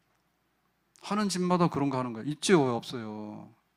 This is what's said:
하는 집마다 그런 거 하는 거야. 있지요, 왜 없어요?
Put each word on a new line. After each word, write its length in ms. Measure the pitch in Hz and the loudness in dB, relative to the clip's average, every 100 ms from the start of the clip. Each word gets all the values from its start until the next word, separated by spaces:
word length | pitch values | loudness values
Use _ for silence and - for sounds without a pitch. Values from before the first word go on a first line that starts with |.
| _ _ _ _ _ _ _ _ _ _ | _ _ _ _ _ _ _ _ _ _
하는 280 | - 208 208 | -4 -2 0
집마다 400 | 180 180 180 170 | 0 2 4 2
그런 200 | 143 139 | 2 -2
거 100 | 131 | -2
하는 140 | 127 | -4
거야. 120 | 110 | -6
있지요, 380 | 127 151 - 180 | -8 -4 4 6
왜 80 | 131 | 6
없어요? 800 | 117 - 127 110 107 107 107 107 _ _ | 0 -4 -10 -10 -10 -12 -14 -18 _ _